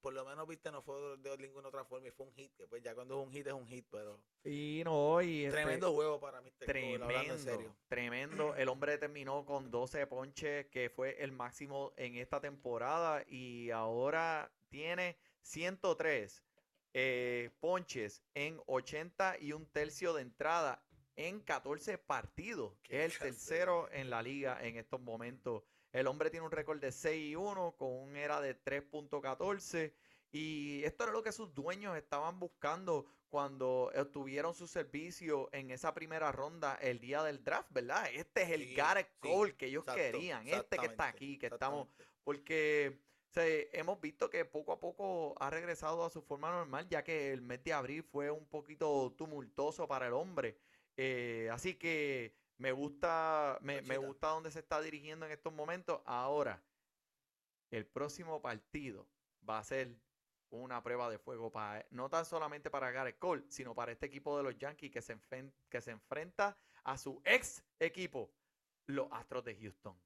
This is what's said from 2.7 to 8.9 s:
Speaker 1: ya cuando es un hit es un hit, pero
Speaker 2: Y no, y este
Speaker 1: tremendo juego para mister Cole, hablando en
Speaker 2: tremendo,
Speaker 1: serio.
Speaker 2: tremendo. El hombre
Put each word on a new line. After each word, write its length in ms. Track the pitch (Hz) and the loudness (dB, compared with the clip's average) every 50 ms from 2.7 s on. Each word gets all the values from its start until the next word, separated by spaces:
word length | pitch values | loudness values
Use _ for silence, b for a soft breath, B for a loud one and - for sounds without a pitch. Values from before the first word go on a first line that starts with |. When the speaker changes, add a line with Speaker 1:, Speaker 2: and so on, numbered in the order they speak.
| 113 120 120 | -12 -8 -8
Speaker 1:
ya 100 | 120 113 | -8 -8
cuando 220 | 120 123 127 135 139 | -8 -8 -4 -4 -4
es 60 | 139 135 | -4 -4
un 40 | 131 | -6
hit 140 | 143 143 139 | -8 -6 -4
es 60 | 139 | -6
un 120 | 135 123 117 | -6 -8 -10
hit, 180 | 127 127 117 _ | -12 -14 -12 _
pero 320 | - 104 107 104 104 104 _ _ _ _ _ | -10 -10 -10 -10 -12 -14 _ _ _ _ _
Speaker 2:
Y 380 | 147 147 147 147 151 151 156 165 | -6 -4 -2 -2 -2 -2 -2 0
no, 380 | 170 160 147 143 147 160 175 | 4 4 6 6 8 8 6
y 240 | 180 175 165 151 143 | 6 4 2 0 0
este 100 | 139 143 151 | 2 2 2
Speaker 1:
tremendo 360 | 151 151 156 165 185 180 156 | 2 2 2 4 4 4 6
juego 260 | 147 151 156 151 147 | 6 4 4 2 0
para 220 | 143 139 135 127 | -2 -8 -10 -12
mister 260 | 127 131 _ _ - 143 | -16 -18 _ _ -4 -2
Cole, 280 | 139 135 127 123 123 | 0 0 0 0 0
hablando 200 | 123 123 120 123 | -2 0 2 2
en 80 | 127 127 | 2 2
Speaker 2:
tremendo, 260 | - 131 - 143 131 | 0 -2 -2 -2 -2
Speaker 1:
serio. 240 | 120 110 113 110 104 _ _ _ | -2 -2 -4 -6 -12 _ _ _
Speaker 2:
tremendo. 680 | 123 120 123 120 120 123 139 147 160 151 151 151 143 | -2 -2 -2 -2 -2 -2 -4 -4 0 2 2 2 4
El 120 | 135 135 131 | 4 4 4
hombre 300 | 131 135 143 143 | 4 2 2 2